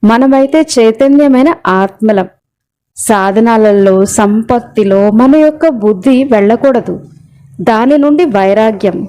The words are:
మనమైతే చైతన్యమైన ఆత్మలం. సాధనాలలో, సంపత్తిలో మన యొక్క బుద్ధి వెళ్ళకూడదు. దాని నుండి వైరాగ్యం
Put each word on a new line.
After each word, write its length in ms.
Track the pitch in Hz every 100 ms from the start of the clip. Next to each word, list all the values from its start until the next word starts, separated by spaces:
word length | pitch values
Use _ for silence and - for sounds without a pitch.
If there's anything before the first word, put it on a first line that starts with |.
మనమైతే 580 | 214 233 262 269 269 311
చైతన్యమైన 880 | 311 - 226 226 277 277 285 254 277 339 -
ఆత్మలం. 640 | 185 196 190 220 208 185 _ _ _ _ _ _ -
సాధనాలలో, 960 | - 214 190 202 233 226 214 202 196 190
సంపత్తిలో 960 | 196 - 208 214 220 240 233 - 196 196 208
మన 260 | 214 254 302
యొక్క 320 | 302 302 320
బుద్ధి 480 | 254 208 208 220 254
వెళ్ళకూడదు. 720 | 269 220 202 233 277 240 180 175 - - _ _ - -
దాని 360 | 180 220 247 294
నుండి 260 | 285 294
వైరాగ్యం 760 | 349 202 190 202 220 208 202 180